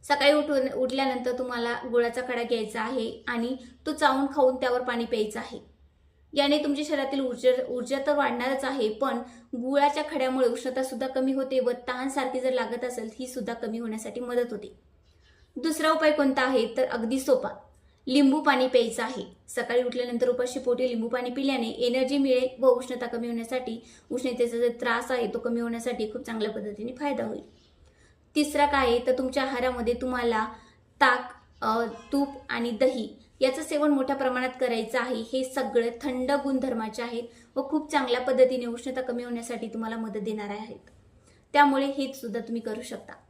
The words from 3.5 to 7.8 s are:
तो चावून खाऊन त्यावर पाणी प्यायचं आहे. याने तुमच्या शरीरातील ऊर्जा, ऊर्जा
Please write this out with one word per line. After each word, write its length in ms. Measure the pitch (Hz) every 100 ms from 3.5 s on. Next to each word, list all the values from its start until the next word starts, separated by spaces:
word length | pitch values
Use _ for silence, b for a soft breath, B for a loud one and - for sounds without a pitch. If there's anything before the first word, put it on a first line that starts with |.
| 262 B B -
तो 60 |
चावून 340 | 294 302 262 277
खाऊन 300 | 285 254 254
त्यावर 260 | 254 247
पाणी 240 | 240 233 233
प्यायचं 340 | 220 214 220
आहे. 400 | - - - _ _ _ _ _ _
याने 240 | 285 277 294
तुमच्या 280 | 294 285 302
शरीरातील 320 | 294 262 277
ऊर्जा, 300 | 262 233 254 254 254
ऊर्जा 280 | 247